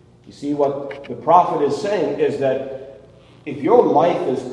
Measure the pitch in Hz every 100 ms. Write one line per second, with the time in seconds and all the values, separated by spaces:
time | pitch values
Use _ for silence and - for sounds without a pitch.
0 | _ _ - - 143 143 139 - - -
1 | - 123 - 180 175 160 143 - 202 202
2 | 143 143 143 - 135 131 - - - -
3 | - - - - - 127 151 240 175 147
4 | 170 170 - 127 123